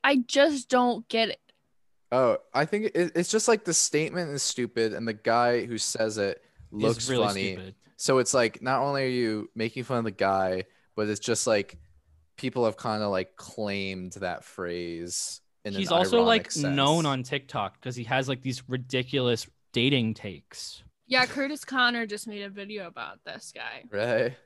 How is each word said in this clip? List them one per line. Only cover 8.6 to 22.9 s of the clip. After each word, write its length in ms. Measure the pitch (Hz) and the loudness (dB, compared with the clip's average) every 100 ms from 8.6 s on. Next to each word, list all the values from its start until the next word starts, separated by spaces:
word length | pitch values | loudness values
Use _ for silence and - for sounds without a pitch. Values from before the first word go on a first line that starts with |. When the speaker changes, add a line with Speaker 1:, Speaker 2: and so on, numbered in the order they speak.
Speaker 2:
not 180 | 127 131 | -2 0
only 220 | 139 139 | 0 -2
are 40 | 131 | -2
you 420 | 123 117 110 101 | 0 0 -2 -6
making 300 | 113 113 131 | -6 -6 -6
fun 140 | 120 123 | -4 -2
of 60 | |
the 60 | 113 | -2
guy, 540 | 95 98 95 95 92 - _ _ - | 0 2 2 2 -2 -6 _ _ -4
but 120 | 104 | -2
it's 120 | 104 | -2
just, 260 | - 110 - | -2 0 2
like, 300 | 107 101 - - _ _ _ _ - | 2 0 -12 -20 _ _ _ _ -8
people 260 | 131 123 | -6 0
have 140 | 113 104 | 0 0
kinda, 280 | 120 107 104 | -4 -2 0
like, 280 | 95 92 - | 0 -2 -10
claimed 760 | - - 107 98 95 92 92 | -14 -6 -4 -2 -4 -6 -10
that 280 | 95 92 85 | -6 -6 -6
phrase 1000 | - - 90 87 87 85 87 - - - _ _ 107 | -10 -8 -6 -4 -6 -8 -8 -6 -8 -10 _ _ -8
in 80 | |
Speaker 3:
He's 140 | 196 190 | -4 2
Speaker 2:
an 100 | 175 | 2
Speaker 3:
also, 180 | 185 233 | 4 4
Speaker 2:
ironic 100 | 233 226 | 6 4
Speaker 3:
like, 60 | - | 2
Speaker 2:
sense. 220 | - 143 | -4 0
Speaker 3:
known 300 | 139 139 160 | 4 4 4
on 180 | 156 131 | 2 -2
TikTok 560 | 127 143 131 120 98 _ | -2 -6 -4 -6 -6 _
'cause 120 | 131 | -10
he 100 | 123 | -8
has, 220 | 117 131 131 | 0 0 0
like, 100 | 131 | -4
these 260 | 135 123 - | -4 -8 -6
ridiculous 760 | 127 127 127 127 139 123 113 - _ _ | -6 -2 -2 0 0 2 0 -4 _ _
dating 420 | 120 127 135 110 | 2 4 4 2
takes. 680 | 110 104 80 _ - - - - _ _ | -4 -8 -14 _ -16 -14 -16 -20 _ _
Speaker 1:
Yeah, 200 | 254 254 | 0 2
Curtis 400 | 269 277 302 - | 0 -4 -4 -6
Connor 400 | 269 247 240 220 | 0 2 0 -4
just 200 | 208 226 | -8 -10
made 140 | 208 | -10
a 80 | 202 | -12
video 380 | 196 202 208 | -12 -12 -10
about 360 | 175 | -12